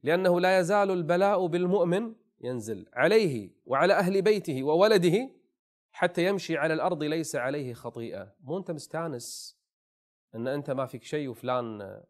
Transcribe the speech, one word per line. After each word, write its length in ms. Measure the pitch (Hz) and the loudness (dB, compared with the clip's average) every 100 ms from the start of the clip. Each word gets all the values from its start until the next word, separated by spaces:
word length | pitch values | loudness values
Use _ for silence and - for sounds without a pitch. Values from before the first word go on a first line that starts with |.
لأنه 380 | 127 170 185 175 | 2 2 4 4
لا 180 | 180 190 | 4 2
يزال 320 | 170 208 202 | 4 2 2
البلاء 560 | 185 160 175 196 202 180 | 0 0 2 4 2 0
بالمؤمن 680 | 170 180 202 196 180 226 226 _ _ | 0 2 2 2 0 -2 -12 _ _
ينزل 460 | 120 127 107 101 - | -8 -8 -6 -10 -8
عليه 580 | 123 151 220 196 123 98 _ - | 0 4 4 4 -2 -8 _ -4
وعلى 280 | 135 175 | 2 4
أهل 280 | 202 180 196 | 4 4 2
بيته 400 | 190 214 170 131 | 2 2 0 -4
وولده 680 | 135 160 208 214 170 185 262 - _ _ _ _ _ | 0 4 6 6 4 2 -2 -12 _ _ _ _ _
حتى 340 | - 180 180 175 | -2 -2 0 0
يمشي 300 | 202 - 165 | 0 -2 -2
على 180 | 156 | 0
الأرض 280 | 160 156 170 | 0 0 -2
ليس 340 | 151 160 156 143 | -4 -4 -4 -4
عليه 380 | 127 147 127 | -4 -4 -8
خطيئة. 600 | 117 120 120 113 87 101 _ | -10 -12 -10 -10 -10 -14 _
مو 180 | 131 170 | -10 -10
أنت 120 | 180 | -8
مستانس 880 | 156 - 156 165 123 120 - - _ _ _ _ _ _ _ _ | -12 -8 -8 -6 -8 -12 -14 -16 _ _ _ _ _ _ _ _
أن 140 | 113 123 | -8 -6
أنت 220 | 143 143 | -6 -4
ما 160 | 131 127 | -6 -6
فيك 180 | 120 | -8
شيء 240 | - 151 139 | -8 -6 -6
وفلان 720 | 113 127 127 120 107 98 101 _ | -8 -4 -4 -4 -10 -12 -14 _